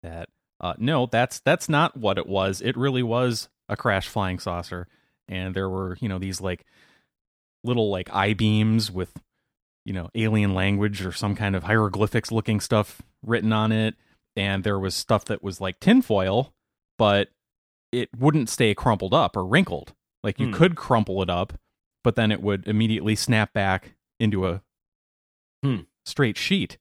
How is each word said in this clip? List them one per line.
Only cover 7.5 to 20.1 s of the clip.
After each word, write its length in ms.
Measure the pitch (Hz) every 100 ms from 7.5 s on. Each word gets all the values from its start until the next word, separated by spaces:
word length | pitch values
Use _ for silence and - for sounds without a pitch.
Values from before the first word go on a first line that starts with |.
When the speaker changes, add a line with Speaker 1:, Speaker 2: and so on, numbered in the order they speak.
| _
Speaker 1:
little, 260 | 120 120 107
like, 180 | 95 92
I-beams 760 | 98 101 101 110 107 107 110 101
with, 220 | 92 90 - _ _ _ _ _ _
you 80 | -
know, 160 | 95 85
alien 400 | 113 110 107 104
language 500 | 92 95 101 104 101
or 80 | 92
some 220 | 85 107 98
kind 180 | 104 95
of 80 |
hieroglyphics 680 | 85 110 107 98 104 120 -
looking 280 | 113 110 104
stuff 420 | - 110 104 - - _
written 280 | 107 113 107
on 180 | 110 110
it. 220 | 110 110 - _ _ _ -
And 280 | 98 98
there 140 | 98 98
was 160 | 95
stuff 300 | - - 110 -
that 160 | 107
was 180 | 98 90
like 180 | 95 92
tinfoil, 760 | - 247 - - 92 104 135 _ _ _ _ _
but 300 | 110 101 98 _ _ _ _ _ _
it 180 | 123 120 113
wouldn't 320 | 139 156 117
stay 260 | - 113
crumpled 380 | 101 131 104 95
up 220 | 135 104 104
or 80 |
wrinkled. 500 | 92 135 190 76 - - _